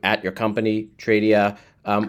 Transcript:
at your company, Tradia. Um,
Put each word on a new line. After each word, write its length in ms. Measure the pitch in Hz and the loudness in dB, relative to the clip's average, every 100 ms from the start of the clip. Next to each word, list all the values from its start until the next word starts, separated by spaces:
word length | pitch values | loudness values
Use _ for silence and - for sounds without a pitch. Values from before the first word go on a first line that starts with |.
at 200 | 185 180 | -2 -2
your 80 | - | -4
company, 580 | - 110 107 110 107 110 - | -4 -4 -2 -2 -2 -6 -8
Tradia. 600 | - 107 107 104 101 104 - _ - | 0 2 4 4 2 -2 -14 _ -4
Um, 200 | 104 | -2